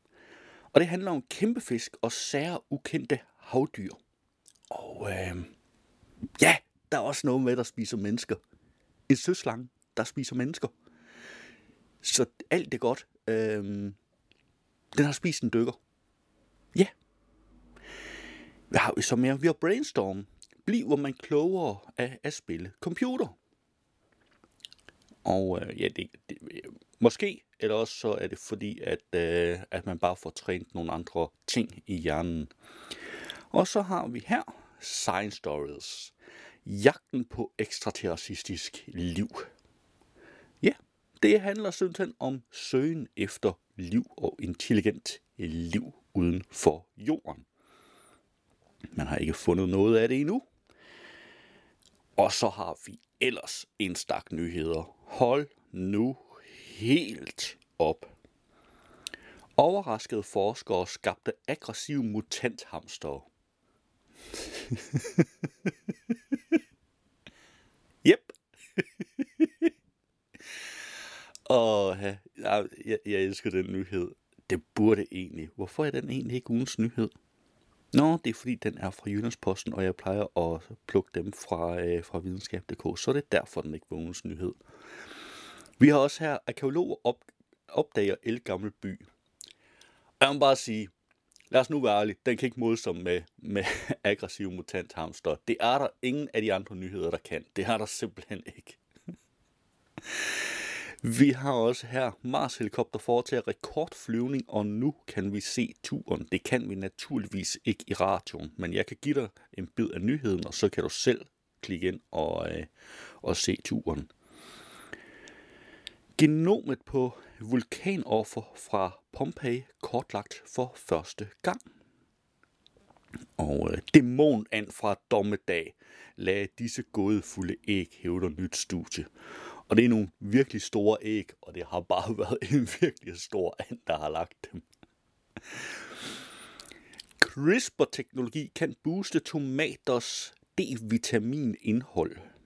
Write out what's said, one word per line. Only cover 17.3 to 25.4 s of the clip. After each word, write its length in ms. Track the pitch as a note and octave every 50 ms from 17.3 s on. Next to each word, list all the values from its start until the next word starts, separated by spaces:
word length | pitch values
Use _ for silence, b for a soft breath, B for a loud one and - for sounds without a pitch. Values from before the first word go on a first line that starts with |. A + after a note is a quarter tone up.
| _ _ _ _ - - - - B B B B B B B B B B B B B B B B B B - -
Hvad 120 | - -
har 120 | - - -
vi 60 | - G2+
så 140 | - B2
mere? 240 | A#2 B2+ C3 C3+ C3+
Vi 60 | C#3+
har 60 | E3 D#3
brainstorm. 760 | - - E3 G3+ B3+ D4 - - - G2+ F#2+ F#2+ G2 G2 - _ _ - - _ _ _
Bliver 320 | - G#3+ A#3 - A2 D3
man 160 | C#3+ C#3+ C#3 C3
klogere 640 | - - - D3+ D3 D#3 F3 F#3+ F#3 E3+ C3 G2+ G2 - - - -
af 200 | B2 B2+ C3 A2+ -
at 100 | C#3+ D3+
spille 400 | - - - E2+ E2 F2+ F#2+ - _
computer? 580 | - F3+ E3+ - B3+ B3+ B3+ B3+ G#3+ A#2+ - _ _ _ _ _ _ _ _ _ _ _ _ _ _ _ _ _ _ _ _ _ _ _ _ _ - - - - _ - - _ _ _ - - -
Og, 360 | - F2+ F#2+